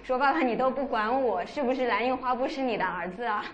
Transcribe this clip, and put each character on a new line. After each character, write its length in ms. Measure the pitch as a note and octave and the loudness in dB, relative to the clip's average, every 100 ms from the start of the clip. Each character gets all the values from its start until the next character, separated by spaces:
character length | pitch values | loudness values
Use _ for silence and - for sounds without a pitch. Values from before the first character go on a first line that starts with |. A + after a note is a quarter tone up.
说 140 | - B3+ | -2 2
：“爸 140 | C#4 | 4
爸， 60 | D#4 | 4
你 160 | B3+ A3 | 2 2
都 140 | C4 | 0
不 120 | C4 | 0
管 400 | C4+ A#3 G#3+ C4 | -2 0 0 2
我， 220 | B3+ F#3 F3+ | 2 0 -2
是 160 | - | -2
不 100 | B3 | 0
是 140 | C4 B3 | 2 2
蓝 160 | G#3 | 2
印 140 | A#3+ B3+ | 0 0
花 160 | C4 | 0
布 140 | B3 C4+ | 0 0
是 160 | C#4 | -2
你 120 | C4 G3+ | -2 0
的 80 | |
儿 240 | F3+ F3 F3 | -2 -2 -6
子 120 | F#3 | -4
啊？” 220 | A#3+ G#3 - | -4 -2 -4